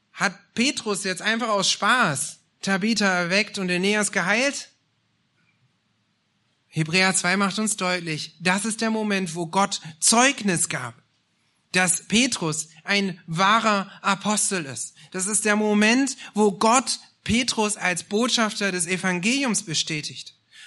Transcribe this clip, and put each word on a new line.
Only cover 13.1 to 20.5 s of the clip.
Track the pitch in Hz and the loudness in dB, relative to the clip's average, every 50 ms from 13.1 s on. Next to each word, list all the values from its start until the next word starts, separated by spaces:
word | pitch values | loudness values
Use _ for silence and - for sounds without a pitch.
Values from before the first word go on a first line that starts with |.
| 175 - - - | -4 -6 -10 -8
wahrer | 165 160 190 190 214 226 214 220 208 202 190 196 - - | -2 0 2 4 4 4 4 2 2 2 0 -4 -10 -6
Apostel | - 190 196 - - 202 214 202 - - 202 185 156 | -2 -2 -2 0 0 -2 0 0 0 -2 -2 -4 -4
ist. | 135 123 110 - - - - - - | -6 -8 -10 -12 -12 -14 -20 -20 -12
Das | - 185 185 190 | -8 -6 -4 -2
ist | 220 202 - | -2 0 2
der | 214 208 208 | 2 2 2
Moment, | 214 214 208 208 208 214 233 254 277 262 - - - - - | 2 2 2 4 4 4 4 4 2 0 -2 -8 -12 -8 0
wo | 202 214 208 190 | 2 2 2 2
Gott | - - 226 226 262 254 - - - - - _ _ _ | 2 2 4 4 4 2 0 -6 -8 -8 -20 _ _ _
Petrus | - 208 233 262 233 - - 214 208 202 | 0 0 0 0 0 -2 -2 -2 -2 -2
als | - - 180 180 170 - | -2 -2 -2 -2 -2 -6
Botschafter | - 208 208 240 254 - - 226 214 202 - 208 196 | -4 -2 0 0 2 2 0 0 0 0 -2 -4 -2
des | 180 180 170 160 | -2 -2 -2 -2
Evangeliums | 185 180 185 190 180 180 170 220 247 277 277 254 208 - - | -2 -2 0 -2 -2 0 0 0 0 0 0 0 -2 -2 -2
bestätigt. | - 156 - - - 165 151 147 - 131 - - - _ _ _ _ | -4 -4 -4 -4 -4 -4 -6 -6 -8 -12 -12 -16 -18 _ _ _ _